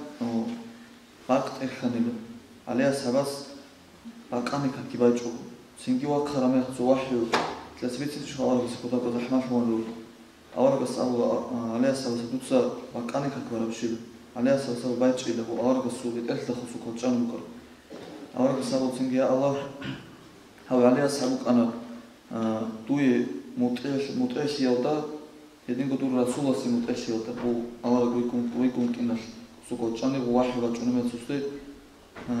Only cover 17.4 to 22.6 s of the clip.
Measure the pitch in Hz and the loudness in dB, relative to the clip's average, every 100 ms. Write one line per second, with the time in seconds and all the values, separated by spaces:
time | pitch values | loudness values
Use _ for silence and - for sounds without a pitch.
17.4 | - - - - - - - - - - | -10 -16 -20 -20 -18 -16 -14 -14 -8 0
18.4 | 131 - 117 131 131 120 131 131 127 131 | 2 2 0 0 0 0 0 2 4 4
19.4 | 139 139 - - 131 - - - - - | 2 0 -4 -8 -8 -10 -12 -20 -20 -20
20.4 | - - - 127 123 135 143 - 127 131 | -20 -14 0 6 6 6 2 2 0 0
21.4 | 117 120 117 - - - - - - 117 | 4 4 4 0 -10 -16 -18 -20 -10 -4
22.4 | 113 110 | -2 -2